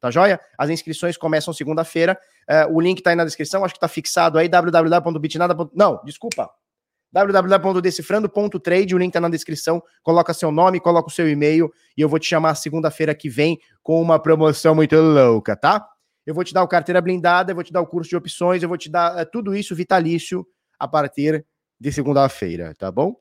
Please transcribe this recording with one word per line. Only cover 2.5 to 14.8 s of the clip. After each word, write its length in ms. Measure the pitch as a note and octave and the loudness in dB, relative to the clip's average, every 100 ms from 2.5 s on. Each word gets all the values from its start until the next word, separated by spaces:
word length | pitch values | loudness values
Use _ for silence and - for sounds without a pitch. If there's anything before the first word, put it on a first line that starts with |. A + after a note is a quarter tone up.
| D#3 D3+ | 2 4
o 140 | D#3+ | 2
link 200 | F3 F#3 | 0 0
tá 100 | F3+ | 0
aí 60 | E3+ | 0
na 80 | |
descrição, 400 | E3 - D3+ F#3+ | -2 -4 -6 -4
acho 100 | F#3+ | -4
que 40 | - | -4
tá 80 | E3 | -6
fixado 500 | - C#3+ - E3+ D#3+ | -4 -4 0 2 2
aí, 120 | E3+ | 2
w 240 | F3 E3+ | 2 2
w 180 | E3 E3 | 2 4
w 140 | E3+ | 2
ponto 160 | E3+ D#3+ | 0 -6
bitnada 340 | D3+ D#3 F3 | -6 -2 -2
ponto, 160 | E3 D#3+ - | -2 -4 2
não, 240 | G3+ D#3 | 2 2
desculpa, 460 | C#3 - A#3 - G2+ _ _ _ _ _ _ | -10 -14 -12 -8 -8 _ _ _ _ _ _
w 200 | F#3 G3+ | 0 2
w 160 | G3 F3+ | 2 4
w 140 | F#3+ | 2
ponto 180 | F#3 F#3 | 2 0
decifrando 480 | F#3 F3 D#3+ G3+ G#3 | -2 -4 -4 -2 -2
ponto 300 | - G#3 F#3+ | -2 -4 -4
trade, 380 | - F3+ G3 F3+ | 0 0 2 0
o 20 | |
link 140 | F3+ | 0
tá 80 | E3+ | -2
na 80 | E3+ | -2
descrição, 520 | E3 - D3+ - E3+ - _ | -4 -6 -8 -2 -4 -4 _
coloca 320 | - E3+ E3+ | 0 2 2
seu 160 | E3 E3 | 0 -2
nome, 300 | D3+ F#3 F#3 | 2 2 2
coloca 280 | F3 E3+ D#3 | 2 0 0
o 40 | |
seu 180 | - D#3+ | -2 -2
e-mail, 420 | D3 D3 D#3+ D#3+ _ _ - | 2 2 2 0 _ _ -2
e 40 | |
eu 80 | D3+ | -2
vou 100 | D#3 | 0
te 80 | D#3 | 0
chamar 300 | E3 D#3+ D3+ | 0 0 -2
segunda-feira 580 | - D#3 D#3 - D#3+ | -6 -4 -4 -2 -4
que 140 | D3+ D3 | -4 -6
vem 320 | B2 D3+ E3 _ _ | -2 0 0 _ _
com 220 | - E3 | -2 0
uma 160 | E3 D#3+ | 4 2
promoção 560 | D#3 D#3+ D#3 D3 D#3+ | 4 4 4 2 2
muito 220 | D#3 | 4